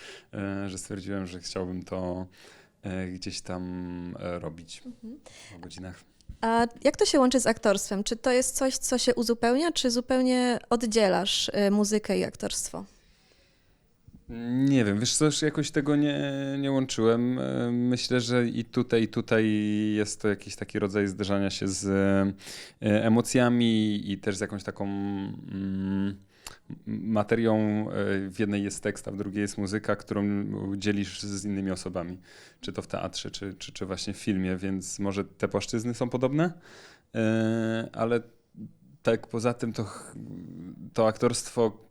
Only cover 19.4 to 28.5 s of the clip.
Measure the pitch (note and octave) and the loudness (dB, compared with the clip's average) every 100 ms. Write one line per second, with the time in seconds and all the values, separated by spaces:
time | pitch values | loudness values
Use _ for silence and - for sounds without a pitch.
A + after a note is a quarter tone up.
19.4 | A2 G#2+ G#2 G#2 G#2+ G#2+ G#2 - G#2+ G2+ | 4 2 2 2 2 0 -2 -2 -2 -2
20.4 | - - G2+ G#2+ G2+ G#2 G2+ F#2 G2 G2+ | -4 -10 -6 -2 0 2 0 0 0 0
21.4 | G2 - G2 G2 G2 G2 G2 G2 G2 G2 | 0 -2 -4 -2 2 4 4 4 2 -2
22.4 | - - - - A2 G#2 A2+ A#2 - B2+ | -10 -16 -16 -2 2 4 6 4 4 4
23.4 | A#2+ A#2+ A#2 A2 G#2+ G#2 G2+ G2 A2 G2 | 6 6 4 4 2 0 -4 -4 -2 -2
24.4 | G2+ G2+ G2+ - G2+ G2+ G2+ G2 G2+ - | -4 -6 -8 -6 -4 -4 -4 -4 -6 -8
25.4 | - G2 G2 F#2+ F#2+ G2 G2 G2+ - _ | -8 -6 -4 -2 -2 0 0 -4 -14 _
26.4 | - - - - A2 G#2+ G#2 A2 G#2 A#2 | -20 -18 -16 -14 -8 -6 -2 0 2 2
27.4 | A2+ A2 G#2+ G#2 G#2+ G2+ G2+ G2 G2 F#2 | 4 4 2 0 -2 -2 0 0 -2 -2
28.4 | G#2 | 0